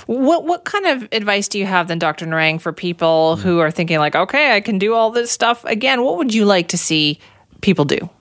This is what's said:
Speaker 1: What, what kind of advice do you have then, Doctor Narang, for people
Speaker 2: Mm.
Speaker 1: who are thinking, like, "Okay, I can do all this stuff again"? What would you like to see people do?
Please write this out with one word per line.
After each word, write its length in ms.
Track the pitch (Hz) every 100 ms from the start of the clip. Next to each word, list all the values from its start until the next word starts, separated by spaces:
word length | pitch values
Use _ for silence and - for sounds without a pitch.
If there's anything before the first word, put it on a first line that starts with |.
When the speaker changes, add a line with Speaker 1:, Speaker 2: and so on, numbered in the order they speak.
| -
Speaker 1:
What, 380 | 240 269 339 311
what 200 | 349 -
kind 200 | 415 370
of 220 | 269 214
advice 360 | 220 208 202 202
do 120 | 208
you 60 | 196
have 220 | 185 170
then, 120 | 170
Doctor 260 | 165 151 165
Narang, 360 | 160 160 160
for 120 | 170
people 640 | 160 180 170 165 160 160 160
Speaker 2:
Mm. 40 |
Speaker 1:
who 180 | 190 170
are 120 | 156
thinking, 260 | 165 170 160
like, 180 | 151 151
"Okay, 400 | 190 277 294 208
I 60 |
can 160 | 208 190
do 160 | 208
all 160 | 226 220
this 200 | 240 233
stuff 320 | - 233 233 -
again"? 380 | 214 262 254
What 140 | 262 349
would 160 | 269
you 120 | 220 202
like 240 | 185 170
to 80 | 175
see 420 | - 156 151 147 - _ _ -
people 240 | - 175 143
do? 240 | 143 170 -